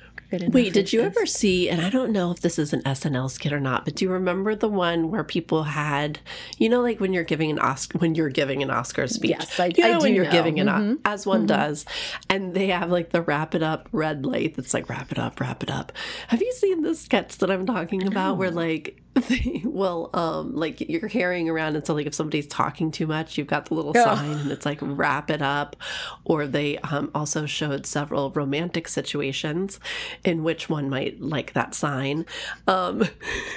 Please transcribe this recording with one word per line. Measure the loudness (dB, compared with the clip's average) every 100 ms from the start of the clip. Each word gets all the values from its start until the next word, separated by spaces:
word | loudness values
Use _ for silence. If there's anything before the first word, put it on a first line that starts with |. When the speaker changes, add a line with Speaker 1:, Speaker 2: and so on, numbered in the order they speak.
| -20 -18 -8
Speaker 1:
Good | -4 2
Speaker 2:
Wait, | 4 4
did | 2 2
you | 2
Speaker 1:
enough-ish | 2 2
Speaker 2:
ever |
Speaker 1:
is | 0
Speaker 2:
see, | 2 2 4 2
and | 0
I | 0
don't | 0 2
know | 0 0
if | 0
this | 0 0
is | 0
an | 0 -2
S | -2 -2
N | -2
L | -2
skit | -4 -2
or | -2
not, | 0 0 -2
but | -2
do |
you | 0
remember | 0 0 0 0 0
the | 0
one | 2 2 2 0
where | -2
people | -2 -4 0 0
had, | 0 -2 -2 0 -2 -6 -12 -14 -10 0
you | 4
know, | 4
like, | 2 0
when | 0
you're | 0
giving | 0 0 2
an | 2
Osc-, | 2 0 -4 2
when | 2
you're | 2 2
giving | 2 0 0
an | 0
Oscar | 0 -2 -2 -2
speech? | 0 0 0
Speaker 1:
Yes, | -2 0
I, | 4
Speaker 2:
You | 6 6
Speaker 1:
I |
Speaker 2:
know | 6
Speaker 1:
do |
Speaker 2:
when | 6 6
you're | 6
Speaker 1:
know. |
Speaker 2:
giving | 4 4 4
an | 4
O-, |
Speaker 1:
Mm-hmm. | 4 2 2 0
Speaker 2:
as | 0 2
one | 4
Speaker 1:
Mm-hmm. | 4
Speaker 2:
does, | 4 2 -2 -6 -8 -8 -8 -2
and | -2 0
they | 0 2
have, | 2 2
like, | 0 2
the | 0
wrap | 2 0 0 0
it |
up | 0 -2 -2
red | -2 0 0 -2
light | 0 -2 -4
that's | -2
like, | -2 -2
"Wrap | -8 -4
it | -4
up, | -4 -4
wrap | -6 -4
it | -6
up." | -6 -8 -10 -10 -10 -2
Have | 0
you | 2
seen | 2 2 2
this | 0 0
sketch | 2 2 0 -2
that | 0
I'm | 2 0
talking | -2 -2 0 0
about | 2 0 0
where, | 0
Speaker 1:
No. | 0
Speaker 2:
like, | 0 -2 -6 -16 -2
<laughs> | -2 2
they | 0 0 -2
will, | -4 0 0 0 -2
um, | 0 0 -2 -4
like, | -2 -2 -4
you're | -4 -2 0
carrying | 0 2 2 0
around, | 0 0 0
and | 0
so, |
like, | 0 -2
if |
somebody's | -4 -2 -2 -2
talking | -2 -2 0 -4
too | -2 -2
much, | -2 -2 -6
you've | -2
got | -2 -2
the | -4
little | 2 4
Speaker 1:
Oh. |
Speaker 2:
sign, | 6 4 0
and | -4 -4
it's | -4 -4
like, | -4
"Wrap | -4 0 0 0 -2
it | 0
up." | 0 0 -4 -8 -10 -10 -10 -10 0
Or | 0 2
they, | 0 0 -2
um, | -2 -2 -2 -4
also | -2 -2 -4
showed | -2 -2 -2 -2
several | -4 -2 -2 0
romantic | -2 0 -2 -2 -4 -4
situations | -4 -4 -4 -4 -4 -4 -2 -4 -6 -10 -10 -10 -2
in | 0 0
which | 0 -2 -2
one | -2 0
might | -2 -4 -6
like | -4 -4 -2
that | -2 -2 -2
sign. | -2 0 -2 -2 -4 -8 -10 -4 2
Um, | 2 2 0 0 -2 -6 -6 -6